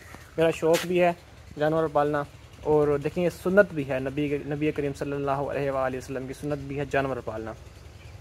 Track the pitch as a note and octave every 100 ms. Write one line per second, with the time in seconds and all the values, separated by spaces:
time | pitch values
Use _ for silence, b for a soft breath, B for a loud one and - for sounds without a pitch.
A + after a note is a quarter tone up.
0 | B B B - E3 - D#3+ E3+ F3 F3+
1 | F3 E3+ - - - - D3+ D#3+ D#3+ D3
2 | D3 D3 C#3+ - - - C#3+ D3+ D3 C#3+
3 | D3 F3+ F3 E3+ F3+ F#3+ F#3+ D#3 C3+ C3
4 | C3+ C#3 D3 C#3+ C#3 D3 D3+ D3 C#3+ C#3
5 | C#3+ C#3+ C#3 C#3 C#3 C#3 C#3+ C3+ C3 B2+
6 | A#2+ C3 C3 C3 D3 D3 C#3 C#3 C3+ C#3
7 | C3+ A#2+ A2+ A2 A2 A2 - - - -
8 | - -